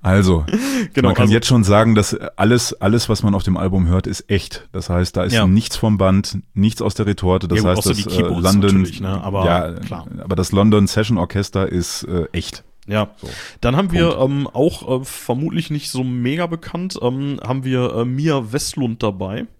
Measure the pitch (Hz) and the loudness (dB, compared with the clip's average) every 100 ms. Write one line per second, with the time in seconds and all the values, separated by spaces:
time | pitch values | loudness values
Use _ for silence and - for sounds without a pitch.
0 | 95 95 95 85 80 214 269 269 208 - | 2 4 4 2 0 -2 -2 -2 -2 0
1 | 123 110 123 113 - 123 98 104 113 107 | 2 4 4 4 4 4 6 6 6 4
2 | 101 - - - 98 120 - - 98 113 | 2 -4 -8 0 4 4 2 -2 0 0
3 | - 107 104 98 92 90 92 95 85 90 | 0 0 0 0 0 0 0 2 2 2
4 | - 98 - 98 - - - 113 - 87 | 0 -8 -2 -2 -2 -14 -12 -12 -2 0
5 | 90 - 92 117 95 98 - - 113 104 | 0 -2 0 2 4 4 2 -2 0 4
6 | 95 95 101 95 - - 101 110 107 - | 4 2 0 -8 -8 0 0 2 -4 -2
7 | 104 98 92 92 90 87 98 92 - 92 | -2 0 2 0 2 0 2 2 0 0
8 | 98 90 87 85 90 101 101 95 90 82 | -2 -2 0 2 4 4 4 4 2 -2
9 | 95 98 98 98 92 87 85 85 - 87 | -6 -6 -4 -2 2 0 0 -8 -10 -10
10 | 85 - - 85 92 98 107 107 98 - | -10 -12 -4 -2 0 4 6 6 4 2
11 | 107 110 87 98 98 98 95 90 85 - | 0 0 0 -4 -4 -2 -2 -2 -4 -8
12 | - 87 80 85 - - - - - 104 | -4 -4 -4 -6 -8 -12 -20 -20 -6 -2
13 | 104 - - - - - 117 135 196 175 | -2 -6 -16 -14 -16 -4 -2 0 0 2
14 | 170 - 131 143 139 - 156 - - 131 | 0 2 0 0 -4 0 0 -2 -6 -6
15 | 135 - - 120 160 170 165 151 - 127 | -6 -14 -6 -4 -2 -4 -4 -6 -6 -6
16 | 127 123 120 151 175 165 - - 185 - | -4 -2 -2 -2 -4 -6 -8 -8 -8 -4
17 | 120 131 139 135 - 135 131 127 123 - | -4 -2 -6 -6 -4 -4 -2 0 0 -2
18 | 120 127 160 139 110 131 - - 123 110 | -2 0 0 0 -2 -6 -6 -4 -4 -2
19 | 110 95 95 107 233 - | -4 -4 -6 -6 -10 -14